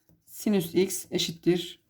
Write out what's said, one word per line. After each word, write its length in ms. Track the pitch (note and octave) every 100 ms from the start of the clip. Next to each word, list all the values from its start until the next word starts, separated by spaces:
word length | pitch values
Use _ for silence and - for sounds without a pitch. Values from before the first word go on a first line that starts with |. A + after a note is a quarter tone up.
| _ _ _
sinüs 500 | - A3+ G3+ E3+ E3+
x 300 | F#3+ - -
eşittir 680 | F3 - - E3 F3 - -